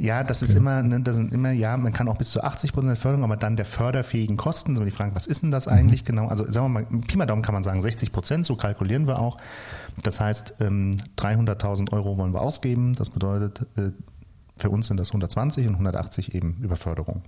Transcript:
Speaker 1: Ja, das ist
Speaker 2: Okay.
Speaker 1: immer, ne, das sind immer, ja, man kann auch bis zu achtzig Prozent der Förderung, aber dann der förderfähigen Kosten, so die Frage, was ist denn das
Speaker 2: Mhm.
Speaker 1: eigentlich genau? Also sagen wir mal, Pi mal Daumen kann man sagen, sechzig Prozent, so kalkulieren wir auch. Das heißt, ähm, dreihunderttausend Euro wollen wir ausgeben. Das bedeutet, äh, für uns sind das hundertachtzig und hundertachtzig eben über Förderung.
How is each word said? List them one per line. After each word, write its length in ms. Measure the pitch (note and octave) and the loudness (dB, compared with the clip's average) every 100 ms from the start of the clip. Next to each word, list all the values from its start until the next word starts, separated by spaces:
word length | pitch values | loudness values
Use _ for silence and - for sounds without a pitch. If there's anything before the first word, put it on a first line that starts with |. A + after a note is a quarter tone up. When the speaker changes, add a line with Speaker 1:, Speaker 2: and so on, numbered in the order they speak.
Speaker 1:
Ja, 240 | - A#2 | 4 0
das 160 | C3+ B2 | 0 0
ist 100 | B2 | 6
Speaker 2:
Okay. 60 | G2 | 6
Speaker 1:
immer, 240 | C#3 C3+ | 6 4
ne, 200 | B2 A#2+ | 2 2
das 140 | B2+ A#2 | 2 0
sind 180 | A2+ | 0
immer, 160 | B2 C3 | 2 2
ja, 260 | B2+ A2 B2 | 2 0 0
man 160 | B2 | 0
kann 160 | A2+ A#2+ | 0 0
auch 80 | A2 | 0
bis 140 | A#2+ | 0
zu 120 | - | -2
achtzig 300 | C#3+ - D3+ | -2 -2 -2
Prozent 160 | - C3 | 0 0
der 80 | A#2 | 0
Förderung, 280 | C3 C#3 | 2 2
aber 120 | A#2 G#2+ | 2 0
dann 200 | G#2+ A2 | 0 0
der 100 | G2 | -2
förderfähigen 720 | - A#2+ C3 B2 A2+ A2 G#2 | -2 0 0 0 0 0 0
Kosten, 380 | D#3 E3+ - B2+ | 0 -2 0 0
so 80 | G2+ | 0
die 40 | |
Frage, 240 | - G#2 | -2 -2
was 120 | G2 - | -2 -2
ist 160 | C#3+ | -2
denn 80 | D#3+ | 0
das 160 | C#3 - | 0 4
Speaker 2:
Mhm. 60 | |
Speaker 1:
eigentlich 320 | G2+ - C3 - | 6 8 6 2
genau? 220 | A2+ A2+ | -2 0
Also 220 | G#2 G#2+ | -2 0
sagen 220 | A2+ C3 | 0 2
wir 80 | A#2 | 0
mal, 60 | A2+ A#2 A#2 | -2 -4 0
Pi 120 | F#3+ | 0
mal 80 | C3+ | 2
Daumen 160 | G#2+ | 0
kann 100 | A2 | 0
man 100 | G#2 | 0
sagen, 200 | G2 F#2+ | 0 0
sechzig 280 | G2+ A#2 A2 | 0 -2 -4
Prozent, 360 | - - D#3 E3+ | -2 -2 0 0
so 100 | A#2 | 0
kalkulieren 500 | G#2 G2+ F#2+ B2+ D3+ | -2 -2 0 2 2
wir 120 | C3 | 0
auch. 180 | A#2 - - - - - - - | -2 -4 -14 -16 -14 -16 -14 -6
Das 160 | G#2+ - | -4 0
heißt, 360 | G#2+ G#2+ - - | 0 -2 -6 -2
ähm, 360 | G#2 G2+ G2 G2 - | 0 2 0 -2 -6
dreihunderttausend 800 | - G2+ A2 A2+ G2 G#2 G2 G2 | -4 0 2 2 0 -2 0 0
Euro 240 | G#2 G2+ G2 | 0 0 -2
wollen 160 | F#2 | 0
wir 80 | F#2 | 0
ausgeben. 540 | C3 - C3 A#2+ B2 | -2 -2 0 2 2
Das 160 | B2 G#2+ | 0 -2
bedeutet, 560 | - G2 G2+ G2+ - A#2 - | -2 0 0 -2 -4 -8 -2
äh, 140 | G2 - - - - - - - | -4 -4 -14 -20 -20 -20 -20 -4
für 120 | G#2 | 0
uns 200 | G2+ A#2 | 0 0
sind 120 | F#2+ | 0
das 140 | F2+ | 0
hundertachtzig 520 | G#2 F2+ - C3+ C#3+ A#2+ | 0 0 0 0 0 0
und 120 | F2+ | 2
hundertachtzig 560 | F#2 F2 - - - | 0 0 -4 -6 -4
eben 240 | F#2 E2+ E2+ | -2 -2 -2
über 160 | G#2+ E2+ | -2 -2
Förderung. 460 | - D#2+ D2+ F2+ | -2 -4 -4 -6